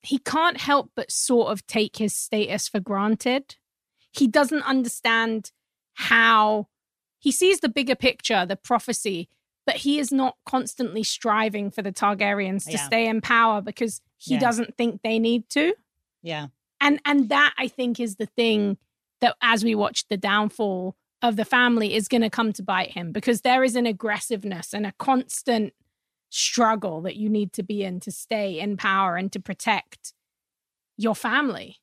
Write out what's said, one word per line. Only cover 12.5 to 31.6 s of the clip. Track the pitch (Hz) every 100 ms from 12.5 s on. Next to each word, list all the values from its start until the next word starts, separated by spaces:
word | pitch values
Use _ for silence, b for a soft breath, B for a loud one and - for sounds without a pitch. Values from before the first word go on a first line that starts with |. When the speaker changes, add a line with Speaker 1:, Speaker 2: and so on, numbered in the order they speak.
| 196 156
Speaker 1:
to |
Speaker 2:
Yeah. | 220 139
Speaker 1:
stay | 226 226
in | 220
power | - 233 226 208
because | 202 - 233 - _ _
he | - 247
Speaker 2:
Yeah. |
Speaker 1:
doesn't | 247 226 226 -
think | 233 202
they | 220 226
need | 226 233 -
to. | 285 320 440 _ _ _ _
Speaker 2:
Yeah. | 170 151 143 _ _ _
Speaker 1:
And, | 285 294 294
and | 285 226
that, | 285 294 -
I | 262
think, | - 247 233
is | 233 196
the | 214
thing | - 233 214 202 190 _ _ _ _
that | 233 -
as | 240 226
we | 226
watch | 214 202 - -
the | 202
downfall | 202 208 214 - 208 185 185 - _ _
of | 240 214
the | 214
family | 254 247 233 208
is | 214 202
gonna | 247 226
come | - 226
to | -
bite | 190 185 -
him, | 185 170
because | 208 247 233
there | 254 254
is | 262 240
an | 233
aggressiveness | 190 220 208 - 214 202 175 -
and | 202 208
a | -
constant | - 262 262 - - 226 208 _ _ _ _ _ _
struggle | - - - 226 220 190 160
that | 175 -
you | 214
need | 214 202
to | -
be | 190 208
in | 196 180
to | 202
stay | - - 220 196 160
in | 202 196
power | 202 196 190 175
and | 190
to | 220
protect | - 185 - 202 - - - _ _ _ _ _ _ _ _ -
your | 220 214
family. | 240 254 285 147